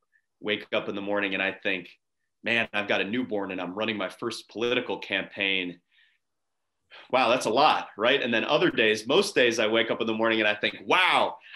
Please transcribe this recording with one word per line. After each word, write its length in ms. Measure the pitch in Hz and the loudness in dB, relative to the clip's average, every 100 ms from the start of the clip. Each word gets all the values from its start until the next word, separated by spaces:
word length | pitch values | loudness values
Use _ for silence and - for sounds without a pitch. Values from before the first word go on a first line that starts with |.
| _ _ _ _ | _ _ _ _
wake 260 | 104 104 - | -4 -4 -2
up 140 | 110 110 | -6 -4
in 60 | |
the 60 | 101 | -8
morning 320 | 98 101 101 | -4 -2 -2
and 80 | 95 | -2
I 100 | 95 | -4
think, 360 | 92 104 92 90 - _ _ _ _ | -4 -4 -4 -6 -20 _ _ _ _
"Man, 260 | 107 117 110 | -4 -2 -2
I've 160 | 104 101 | -4 -2
got 120 | 104 | -2
a 40 | |
newborn 480 | 95 123 127 104 95 | 0 -4 -4 -4 -4
and 80 | 92 | -6
I'm 140 | 90 | -8
running 220 | 95 110 104 | -6 -4 -4
my 120 | 92 | -6
first 400 | - 120 - - | -6 -8 -8 -12
political 500 | 104 120 123 - 95 | -4 0 0 -2 -8
campaign. 840 | - 98 92 - 98 95 90 - _ _ _ _ _ _ _ _ _ _ _ - - | -4 -4 -4 -4 -2 -2 -4 -10 _ _ _ _ _ _ _ _ _ _ _ -20 -2
Wow, 160 | 127 117 | 2 4
that's 180 | 123 120 | 2 2
a 40 | |
lot," 380 | 117 151 92 - - | 4 4 4 -2 -2
right? 240 | 117 139 | 2 2
And 140 | 127 | 2
then 100 | 113 | 0
other 260 | 110 147 175 | 2 2 2
days, 360 | - 110 107 117 | 2 2 2 2
most 280 | 165 202 143 | 2 2 4
days 220 | 120 113 | 2 4
I 80 | 107 | 2
wake 220 | 113 113 | 2 0
up 80 | 120 | -2
in 60 | 113 | -2
the 40 | |
morning 280 | 110 113 110 | 0 2 2
and 80 | 107 | 2
I 80 | 104 | 2
think, 220 | 110 - | -2 -4
"Wow, 520 | 101 170 180 139 98 - - | 0 2 4 2 0 -4 -16